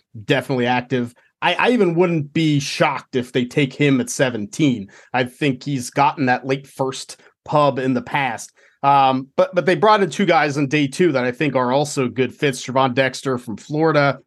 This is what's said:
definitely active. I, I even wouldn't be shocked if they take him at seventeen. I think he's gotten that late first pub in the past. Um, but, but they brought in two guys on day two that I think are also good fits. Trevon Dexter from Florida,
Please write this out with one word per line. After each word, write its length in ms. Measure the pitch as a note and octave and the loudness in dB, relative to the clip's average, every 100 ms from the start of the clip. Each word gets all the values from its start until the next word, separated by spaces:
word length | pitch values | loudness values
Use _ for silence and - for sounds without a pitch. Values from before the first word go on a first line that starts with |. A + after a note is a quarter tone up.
| _ A#2 G2+ | _ -14 -2
definitely 400 | C#3 B2 C3 B2 | -2 0 -2 0
active. 480 | B2 B2 B2+ A#2+ _ _ - | -2 -2 -4 -4 _ _ -4
I, 100 | E3 | -2
I 160 | F3 G#3+ | 0 2
even 240 | B3 F#3 | 2 2
wouldn't 400 | E3 F3+ E3+ C#3+ | 2 0 0 -2
be 260 | E3 D#3 D3 | 0 2 2
shocked 560 | C#3+ - D#3+ C3 - B2+ | -2 0 0 -2 -6 -6
if 180 | B2 | -4
they 120 | C3 B2 | -4 -2
take 280 | - C#3 | -2 -2
him 280 | - D3 C3 | 0 2 2
at 80 | A#2 | -2
seventeen. 840 | - C3+ A#2 G#2 - D3+ A2 G2 - _ | -2 -2 -2 -8 -2 0 0 -6 -18 _
I 120 | B2+ B2+ | -4 -4
think 380 | - D3+ B2 | -2 -4 -2
he's 280 | - C3+ A#2+ | -4 -6 -4
gotten 340 | - C#3+ D3+ C3 | 2 2 2 0
that 220 | B2 - | 0 0
late 180 | C#3 C#3+ | -6 -6
first 520 | - C3 - - - _ _ - | -6 -6 -6 -14 -18 _ _ -2
pub 320 | D3+ C#3+ B2 | 2 2 2
in 160 | C3 | -2
the 80 | B2 | -2
past. 500 | A#2+ D3 C3+ G#2+ - _ _ - | -2 -4 -4 -6 -14 _ _ -4
Um, 460 | C#3 C#3 C3+ C3 C3+ - | 2 4 4 2 -4 -2
but, 180 | F#3 | 0
but 140 | F#3 E3 | 0 0
they 80 | E3+ | 2
brought 260 | G#3+ G#3+ | 4 4
in 80 | F#3 | 2
two 160 | C#3+ F#3 | 0 2
guys 320 | E3 D3+ C#3+ | 2 2 0
on 100 | C#3 | 0
day 200 | D3+ C#3 | 0 -2
two 240 | - F3+ | 0 0
that 120 | C3+ | 2
I 80 | B2 | -2
think 240 | B2 D3+ C3 | -2 -2 0
are 160 | B2 | 0
also 360 | C3+ D3 C#3+ B2 | 0 0 -2 -4
good 260 | G#2+ B2 | -2 -4
fits. 320 | - D3 B2+ - | 0 -2 -2 -4
Trevon 300 | B2+ C3 B2 | 0 0 2
Dexter 420 | C3 - C#3 B2 | 0 -2 -6 -6
from 200 | B2 G2+ | -6 -14
Florida, 640 | - D3+ D#3+ D3 C#3+ C3 | -8 -2 0 2 2 -2